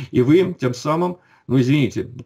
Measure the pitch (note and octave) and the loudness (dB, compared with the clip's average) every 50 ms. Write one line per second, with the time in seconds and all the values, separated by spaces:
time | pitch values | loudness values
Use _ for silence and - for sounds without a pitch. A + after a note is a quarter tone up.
0 | C#3+ - - C3 B2 A#2+ D3+ F#3 F#3 F#3 F3 - - B2 B2+ - - D3 D#3 E3 | -10 -4 0 0 4 4 4 4 4 2 -2 -4 -4 -4 -4 -4 -4 -2 -2 -2
1 | F3 F3+ F3+ - _ _ _ _ _ - A#2 C3+ B2 B2 C#3 D3+ C#3 G#2 - - | -2 -4 -6 -8 _ _ _ _ _ -2 0 2 2 2 2 2 2 0 -2 -4
2 | - - - - - | -8 -8 -10 -10 -6